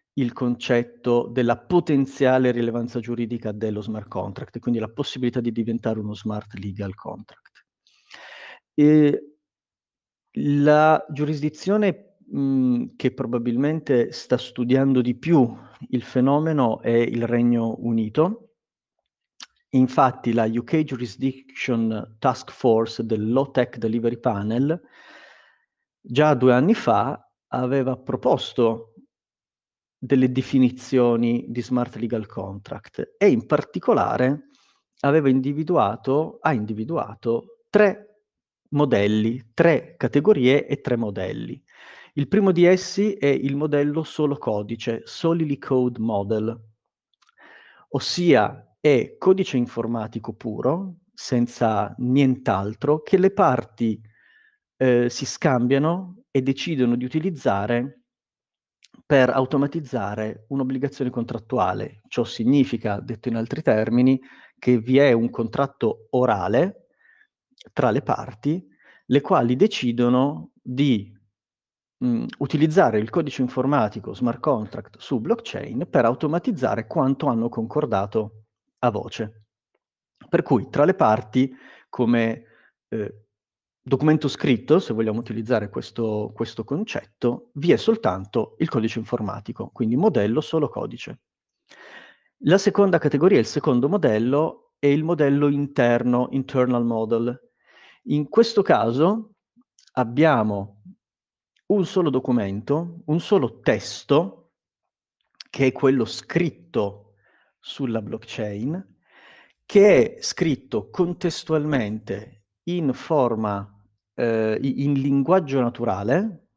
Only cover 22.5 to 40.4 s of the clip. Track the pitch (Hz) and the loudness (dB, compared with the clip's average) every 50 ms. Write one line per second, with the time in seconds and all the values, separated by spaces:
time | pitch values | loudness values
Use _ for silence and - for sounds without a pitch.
22.5 | - - - 123 113 113 113 113 - - 117 110 113 104 104 110 120 135 139 135 | -10 0 2 2 4 4 2 -2 -4 -8 -4 -4 -2 -2 -2 0 0 0 0 0
23.5 | - 135 120 - - 117 113 110 113 117 113 117 120 - - 127 104 101 101 107 | 0 -2 -2 -2 -4 -6 -4 -4 -2 -2 -2 -2 -4 -2 -2 -2 -2 -2 -4 -2
24.5 | 113 123 139 147 165 180 - _ _ - - - - - - - - _ _ _ | -2 0 0 0 -2 -4 -6 _ _ -20 -20 -20 -20 -20 -20 -20 -20 _ _ _
25.5 | _ _ _ _ _ _ _ _ _ _ - - 120 135 151 151 147 120 127 127 | _ _ _ _ _ _ _ _ _ _ -10 -4 2 2 4 4 4 4 6 6
26.5 | 120 123 139 190 226 - - 123 110 101 113 131 - - _ _ _ _ _ - | 6 6 4 2 2 0 2 0 2 2 0 -2 -4 -8 _ _ _ _ _ -6
27.5 | - 123 127 123 135 139 127 131 123 - - - - - - 254 170 - - - | -4 -4 -2 0 0 0 0 -2 -4 -6 -6 -6 -6 -2 0 0 0 0 -2 -6
28.5 | - - 120 113 113 113 - _ _ - _ _ _ _ _ _ _ _ _ _ | 0 2 2 2 2 -2 -8 _ _ -20 _ _ _ _ _ _ _ _ _ _
29.5 | _ _ _ _ _ _ _ _ _ - 127 117 139 131 127 127 127 127 117 - | _ _ _ _ _ _ _ _ _ -10 -2 2 2 4 4 2 0 -2 -4 0
30.5 | - 131 127 120 - - - - 135 127 120 120 117 117 120 117 120 120 - - | 2 4 4 2 0 -4 -8 0 2 2 4 4 2 2 0 0 -2 -2 -4 -6
31.5 | 117 120 117 - 127 123 120 120 - 110 120 110 120 110 107 - - 95 98 98 | -8 -8 -6 -2 -2 -2 -2 -4 -6 -8 -6 -4 -4 -6 -6 -8 -10 -10 -10 -10
32.5 | 98 101 - - - - _ - - - 117 - _ - 202 202 131 110 110 - | -10 -14 -12 -14 -14 -14 _ -14 -10 -10 -10 -8 _ 2 4 4 4 2 0 0
33.5 | 151 139 - - - 180 - - 214 120 90 107 117 117 127 131 147 151 - _ | 0 0 -2 -4 -8 -4 0 2 2 2 2 0 0 0 2 0 0 -2 -8 _
34.5 | _ _ _ _ _ _ _ _ _ - - 139 147 160 143 135 131 135 131 143 | _ _ _ _ _ _ _ _ _ -4 0 2 2 4 4 4 2 2 0 -2
35.5 | 143 147 160 165 180 147 107 98 113 - - 131 135 151 160 160 - - - 160 | -4 -4 -2 0 2 2 2 0 -2 -4 -2 -2 0 0 -2 -4 -8 -4 -2 -2
36.5 | 143 107 107 110 107 104 110 143 170 151 - - 107 - - 117 117 117 - - | 0 0 -2 -4 -6 -6 -6 -6 -4 -6 -6 -8 -10 -8 -4 -2 -2 -2 -4 -10
37.5 | - _ _ - - 208 214 196 - - - _ _ _ _ _ _ _ _ _ | -20 _ _ 0 4 4 4 4 2 -2 -12 _ _ _ _ _ _ _ _ _
38.5 | _ _ _ - - 143 147 135 123 101 101 101 107 107 107 113 117 127 - _ | _ _ _ -4 0 0 2 4 4 4 4 4 2 2 0 0 -2 -4 -10 _
39.5 | - - 165 170 151 - - - - - - 113 - 147 151 202 208 147 | -8 0 2 2 2 2 -2 -8 -10 -6 -4 0 0 2 4 4 2 4